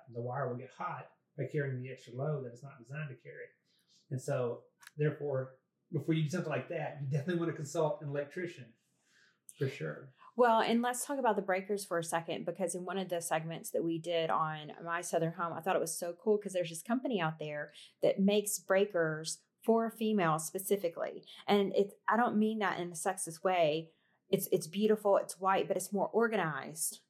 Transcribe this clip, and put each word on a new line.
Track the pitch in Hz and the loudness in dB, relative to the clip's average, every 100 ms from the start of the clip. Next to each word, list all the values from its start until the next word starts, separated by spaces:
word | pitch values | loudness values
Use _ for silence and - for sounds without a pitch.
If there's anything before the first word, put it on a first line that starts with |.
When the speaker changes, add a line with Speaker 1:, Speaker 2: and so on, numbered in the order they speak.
| - | -12
Speaker 1:
and | 117 | -8
the | |
wire | 120 131 127 | -6 -4 -4
will | 123 | -4
get | - - | -10 -8
hot | 180 139 - _ _ - | -8 -8 -12 _ _ -8
by | 131 | -4
carrying | 151 135 127 | -2 -2 -4
the | 127 | -8
extra | - 120 | -12 -12
load | 123 151 147 123 | -6 -2 -2 -6
that | |
it's | 117 | -12
not | 139 120 | -18 -18
designed | 117 151 147 | -14 -10 -10
to | - | -12
carry. | - 71 - _ _ _ _ _ _ | -16 -16 -16 _ _ _ _ _ _
And | 123 | -6
so, | - 131 120 - - _ - 147 | -2 -2 -2 -4 -12 _ -18 -2
therefore, | 151 - 143 131 131 - _ _ _ | 0 0 -2 -2 -4 -10 _ _ _
before | 139 160 | -4 0
you | 160 | 2
do | 147 | 2
something | 165 151 | -2 -2
like | 135 - | -4 -2
that, | 165 - 139 | -4 -4 -6
you | 139 | -2
definitely | 143 180 170 | -2 0 0
want | 165 | 0
to | - | -4
consult | 143 170 151 147 | -4 0 0 0
an | 147 | -4
electrician, | 143 143 185 175 - 120 _ _ _ _ _ _ _ - - | -4 -6 -6 -8 -10 -18 _ _ _ _ _ _ _ -20 -6
for | 135 | -6
sure. | - 156 151 135 _ - - | -4 -8 -8 -14 _ -12 4
Speaker 2:
Well, | 240 226 | 6 6
and | - 233 | 4 2
let's | 240 247 - | 2 -2 -4
talk | 277 | 0
about | 247 202 | 2 2
the | |
breakers | 190 185 196 202 | 2 0 0 -4
for | - 170 | -2 -2
a | |
second, | 165 170 165 160 - | 0 -2 -2 -4 -4
because | 165 185 | -4 -4
in | 180 180 | -2 -4
one | 190 | -4
of | 185 | -2
the | 170 | -2
segments | - 160 160 165 - | 0 -2 -2 -8 -4
that | - | -2
we | 165 165 | 0 -2
did | 165 170 160 | 0 0 2
on | 117 156 156 151 - | 0 0 -4 -10 -12
My | 165 170 | -4 -4
Southern | 175 170 165 | 0 2 2
Home, | 180 170 | 0 -4
I | 156 | -2
thought | 185 165 | 0 0
it | |
was | 165 - | 0 -2
so | 175 175 | -6 -4
cool | 220 208 | 2 2
'cause | 202 | 2
there's | 185 165 | -2 -2
this | 165 | -6
company | - 247 269 214 | -2 -2 0 0
out | 160 160 | 0 -2
there | 151 147 151 - - _ | -6 -6 -8 -12 -20 _
that | - - | 2 4
makes | 196 208 202 - | 4 4 2 -4
breakers | - 190 202 175 160 156 160 - _ _ | 2 4 4 2 0 0 -6 -10 _ _
for | - 226 226 | 2 2 2
females | 220 220 208 165 156 160 | -2 0 4 4 2 0
specifically. | 190 190 196 175 - - - - - - | -6 0 0 0 -2 -6 -6 -14 -12 2
And | 202 196 - | 4 4 2
it's, | 202 - - | 2 0 0
I | 220 | 2
don't | 240 208 | 4 4
mean | 214 220 | 2 2
that | 190 - | 0 -2
in | 175 | -4
a | 165 | -2
sexist | 202 190 - 160 | -2 -2 -6 -2
way. | 190 180 156 160 160 _ _ _ _ | 2 6 6 4 -2 _ _ _ _
It's, | 190 - | 0 2
it's | 175 156 | 0 0
beautiful, | 196 214 214 208 190 | 2 4 4 4 4
it's | - - | 2 -2
white, | 190 190 - | 2 2 2
but | 185 | -2
it's | - | 0
more | 196 170 | -2 2
organized. | 214 226 214 165 139 139 156 - - | 2 2 2 0 -2 -6 -6 -6 -6